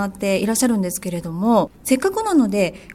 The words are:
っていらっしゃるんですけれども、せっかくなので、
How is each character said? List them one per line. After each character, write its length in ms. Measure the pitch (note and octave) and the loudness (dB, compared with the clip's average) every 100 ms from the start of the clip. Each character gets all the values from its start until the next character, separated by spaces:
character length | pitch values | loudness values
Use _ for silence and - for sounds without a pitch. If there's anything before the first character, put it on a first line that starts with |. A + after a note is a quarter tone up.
っ 80 | G3+ | -4
て 280 | G3 G3 F#3+ | -4 -2 0
い 80 | G#3 | 0
ら 80 | |
っ 20 | A3 | 0
し 80 | |
ゃ 60 | B3+ | 0
る 80 | A3 | 0
ん 40 | |
で 80 | F3+ | -2
す 120 | - | -6
け 100 | F#3 | -8
れ 80 | F3 | -8
ど 140 | E3+ | -8
も、 360 | E3+ A3 A3 D#3+ - | -2 2 4 2 -6
せ 120 | - C4 | -2 0
っ 20 | |
か 140 | F#4+ | 0
く 120 | A4 | -2
な 100 | A4 | 2
の 140 | E4 G#3+ | 2 2
で、 280 | G3+ F3 - - | 0 -2 -4 -16